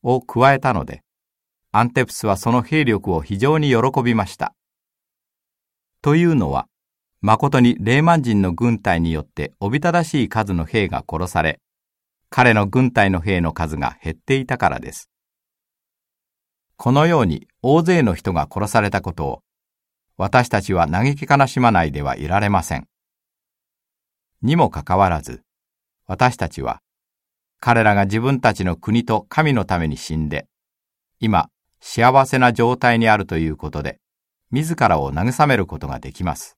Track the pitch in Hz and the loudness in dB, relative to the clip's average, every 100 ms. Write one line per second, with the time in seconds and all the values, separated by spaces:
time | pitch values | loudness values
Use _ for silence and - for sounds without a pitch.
0 | 123 127 - 113 131 135 135 101 69 - | 0 -2 -2 2 4 4 0 -2 -6 -14
1 | _ _ _ _ _ _ _ 104 120 135 | _ _ _ _ _ _ _ 0 0 0
2 | 123 - 110 95 - 123 - 156 139 104 | -2 -4 -2 -2 0 -2 0 0 0 0
3 | 101 85 73 101 131 156 147 117 127 - | 0 -4 -4 -2 0 2 2 2 2 0
4 | 120 113 98 - - _ _ _ _ _ | 0 0 -2 -6 -10 _ _ _ _ _
5 | _ _ _ _ _ _ _ _ _ _ | _ _ _ _ _ _ _ _ _ _
6 | 143 156 170 151 80 67 - _ _ _ | 0 2 4 2 0 -4 -6 _ _ _
7 | _ _ 101 110 143 139 120 - 101 131 | _ _ 0 2 2 4 4 2 0 2
8 | 165 165 120 104 95 82 120 113 - 85 | 4 2 2 0 0 0 0 0 0 0
9 | 85 78 71 - 73 _ 98 139 170 170 | 0 -2 -6 -10 -10 _ -4 -2 0 -2
10 | 160 151 117 113 101 87 82 113 92 117 | -2 -2 -2 -2 -2 -4 -2 -2 -2 -4
11 | - 80 90 87 80 - _ _ _ _ | -6 -8 -4 -2 -2 -4 _ _ _ _
12 | _ _ _ - 123 107 98 127 127 - | _ _ _ 2 4 4 2 0 0 2
13 | 98 92 87 92 82 76 80 76 67 - | 2 0 0 0 -2 -2 -6 -4 -6 -6
14 | 80 80 - 135 131 127 90 64 - - | -10 -10 -2 -4 -2 -2 -2 -2 -10 -16
15 | - _ _ _ _ _ _ _ _ _ | -20 _ _ _ _ _ _ _ _ _
16 | _ _ _ _ _ _ _ _ - 139 | _ _ _ _ _ _ _ _ 0 2
17 | 165 165 104 69 - _ 123 156 165 175 | 4 2 0 -2 -10 _ 2 2 4 2
18 | 120 87 - 85 71 - 90 117 101 98 | 2 0 -4 -4 -4 -4 -2 0 0 -2
19 | 90 82 73 60 _ _ _ _ _ _ | -6 -6 -8 -8 _ _ _ _ _ _
20 | _ - 98 127 123 107 95 95 80 87 | _ -8 0 2 2 -2 0 0 0 0
21 | 127 143 - 143 135 - 123 98 80 71 | 0 -2 0 2 2 2 2 4 0 -2
22 | 71 65 73 95 104 98 - 78 - _ | -6 -6 -2 0 2 0 -2 -8 -8 _
23 | _ _ _ _ _ _ _ _ _ _ | _ _ _ _ _ _ _ _ _ _
24 | _ _ _ _ 113 165 127 78 71 92 | _ _ _ _ -2 2 0 -2 -2 0
25 | 95 80 65 60 _ _ _ _ _ _ | 2 0 -6 -16 _ _ _ _ _ _
26 | - 95 123 120 80 - 64 - _ _ | -12 0 0 0 -8 -6 -8 -8 _ _
27 | _ _ _ _ _ _ - 117 107 101 | _ _ _ _ _ _ 0 4 4 4
28 | 98 107 123 135 123 104 92 85 - 113 | 0 0 -2 2 0 0 -4 -4 -2 -2
29 | 117 110 - - 156 127 92 90 80 71 | 0 -4 -2 -2 0 0 -2 -2 -2 -6
30 | - 78 78 73 - _ _ _ _ _ | -6 -6 -4 -6 -12 _ _ _ _ _
31 | _ _ 113 95 - _ _ _ - - | _ _ 0 0 0 _ _ _ -12 2
32 | 120 135 135 131 127 117 120 123 123 117 | 4 4 2 4 2 4 0 2 2 2
33 | 113 107 92 80 80 76 76 73 71 - | 2 2 0 -4 -4 -4 -8 -8 -8 -10
34 | _ _ _ _ _ 127 156 165 117 82 | _ _ _ _ _ -4 -4 0 2 2
35 | 69 71 107 123 147 120 90 73 69 64 | 0 -2 -4 0 2 2 -2 -8 -10 -12
36 | - - 90 71 - | -14 -8 -8 -8 -12